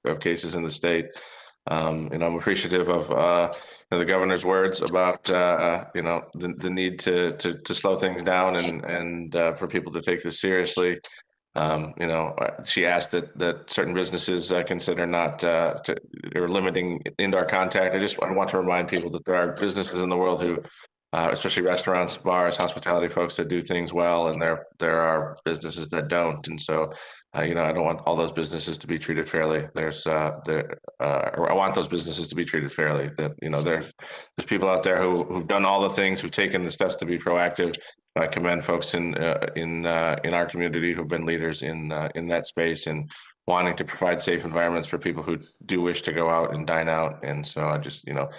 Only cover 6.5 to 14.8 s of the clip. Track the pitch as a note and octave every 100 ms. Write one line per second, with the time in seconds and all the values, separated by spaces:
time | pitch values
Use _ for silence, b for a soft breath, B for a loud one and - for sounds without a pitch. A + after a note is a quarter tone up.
6.5 | - F#2+ F#2 F#2 F2+ - F2 F2 D2+ F2+
7.5 | E2 - F2+ G2 F#2 F#2+ F2+ F2 F#2 F#2
8.5 | F2+ F2 E2 - F2 E2+ E2+ E2+ E2+ E2
9.5 | D#2+ F#2 F#2 D#2 D#2+ D#2+ F2+ F2 D#2+ F#2+
10.5 | F#2 F2+ - F2+ F2 - B - _ _
11.5 | - D#2 D#2 D#2 - E2+ D#2+ D#2+ - -
12.5 | - - - F2 F2 - F2 E2+ - F2
13.5 | E2+ - - E2 F2+ E2+ F2 - F2+ E2+
14.5 | F2+ - F2